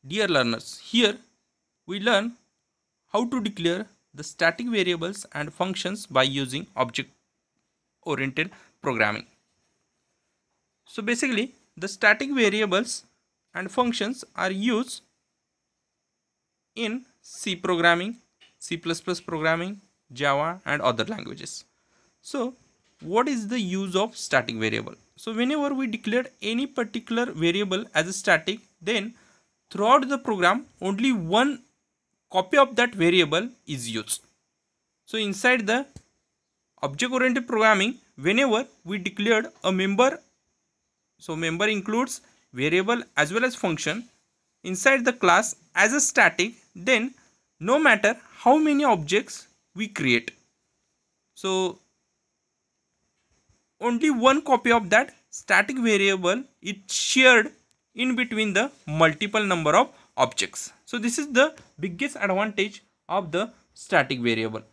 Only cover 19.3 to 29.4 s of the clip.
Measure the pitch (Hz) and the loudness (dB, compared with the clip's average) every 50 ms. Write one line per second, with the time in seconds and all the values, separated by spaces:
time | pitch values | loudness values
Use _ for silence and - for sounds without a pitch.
19.3 | 170 156 156 160 165 170 175 190 208 196 _ _ _ _ _ _ 123 123 143 143 | -6 -2 0 0 0 0 -4 -8 -10 -14 _ _ _ _ _ _ -8 -2 0 0
20.3 | 139 143 151 165 175 190 _ - 143 143 - 127 120 110 110 - 220 - - - | 2 0 -2 -4 -6 -8 _ -6 -4 0 0 0 0 0 -4 -6 -6 -10 -10 -12
21.3 | - - - - - - - _ _ _ _ _ _ _ _ _ _ _ _ - | -14 -14 -14 -16 -16 -18 -20 _ _ _ _ _ _ _ _ _ _ _ _ -8
22.3 | - 277 233 254 247 _ _ _ _ _ _ _ _ _ - 156 190 226 254 302 | -6 -4 -4 -4 -6 _ _ _ _ _ _ _ _ _ -8 -2 0 0 2 0
23.3 | 277 233 214 202 247 247 202 180 180 190 196 185 180 185 208 220 - - - - | -2 -4 -4 -4 -4 -4 -2 -2 -4 -4 -4 -2 -2 -2 -2 -2 -6 -12 -6 0
24.3 | - 131 113 113 117 110 110 110 110 110 110 - - _ _ _ _ - - 226 | 0 0 0 0 -4 -2 -2 -2 -2 -2 -6 -8 -16 _ _ _ _ -12 -10 -6
25.3 | 226 220 240 254 302 302 285 285 277 262 269 233 214 233 - 214 214 247 247 - | -4 -2 -2 0 0 -2 -2 -2 -2 -4 -4 -4 -6 -6 -4 -2 -2 -2 -2 -4
26.3 | _ _ 208 208 233 240 277 277 - - 240 - - 233 - - 226 233 240 254 | _ _ -6 -4 -2 -2 -4 -4 -4 -6 -6 -6 -6 -10 -6 -4 -4 -2 -2 -4
27.3 | - 156 165 170 170 196 208 190 185 196 226 - - 156 160 180 185 - - 208 | -4 0 0 0 2 0 -2 -2 -4 -4 -6 -2 -2 -2 -2 -2 -6 -4 2 2
28.3 | 175 156 - 185 208 226 _ _ _ _ 160 190 233 214 196 233 240 _ _ _ | 2 2 2 -4 -8 -8 _ _ _ _ -6 -4 -2 -2 -4 -6 -12 _ _ _
29.3 | _ _ | _ _